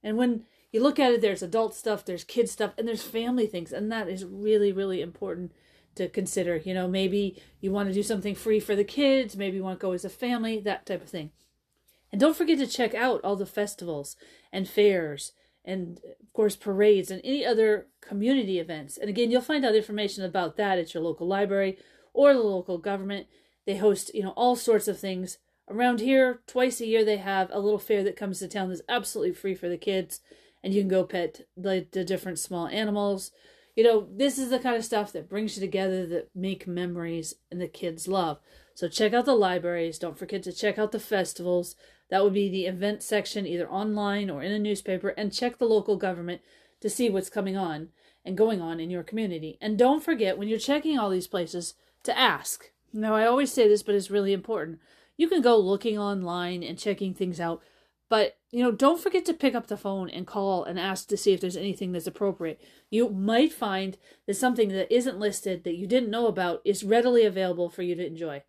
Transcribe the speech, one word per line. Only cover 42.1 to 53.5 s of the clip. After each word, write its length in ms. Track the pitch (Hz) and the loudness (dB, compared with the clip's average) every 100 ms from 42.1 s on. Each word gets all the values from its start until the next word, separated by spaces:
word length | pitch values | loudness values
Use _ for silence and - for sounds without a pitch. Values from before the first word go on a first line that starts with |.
That 120 | 190 | 4
would 120 | 202 | 4
be 160 | 196 202 | 4 0
the 160 | 190 185 | 0 -4
event 360 | 185 202 208 | -2 -4 -4
section, 440 | - 208 202 214 196 | -2 -2 -2 -6 -4
either 240 | 175 170 | -4 -4
online 580 | 190 214 208 202 202 202 | -4 -2 -2 -2 -2 -4
or 140 | 143 | -4
in 100 | 165 | -4
a 60 | 214 | -2
newspaper, 520 | 208 202 - 185 196 | -2 -4 -2 -2 2
and 220 | - 208 | 2 0
check 260 | - 247 240 | -2 -4 0
the 60 | |
local 320 | 233 214 208 196 | 4 4 4 0
government 460 | 196 175 170 175 _ _ _ _ | 0 -4 -6 -10 _ _ _ _
to 100 | 214 | -6
see 180 | 208 240 | 0 0
what's 220 | 190 185 | 0 -2
coming 260 | 214 196 190 | -4 -4 -2
on 320 | 180 151 165 _ _ _ | -4 -6 -10 _ _ _
and 120 | - 190 | -8 2
going 240 | 220 208 | 2 2
on 200 | 165 165 | -4 -6
in 100 | 165 | -6
your 120 | 180 | -6
community. 540 | 165 214 214 170 156 - | -6 -4 -4 -4 -8 -8
And 180 | 214 208 | -4 4
don't 240 | 247 302 | 4 4
forget, 340 | 320 294 202 185 | 0 0 0 0
when 120 | 202 | -2
you're 100 | 220 | -4
checking 400 | - 294 302 285 | 0 -2 0 0
all 120 | 208 | 0
these 160 | 185 175 | -2 -2
places, 480 | 196 165 180 175 - _ _ | -4 -4 -6 -10 -14 _ _
to 160 | - 247 | -4 2
ask. 520 | 254 147 - - - _ _ | 2 2 -6 -12 -14 _ _
Now, 220 | 214 214 | -4 0
I 100 | 214 | 4
always 260 | 226 254 277 | 4 4 2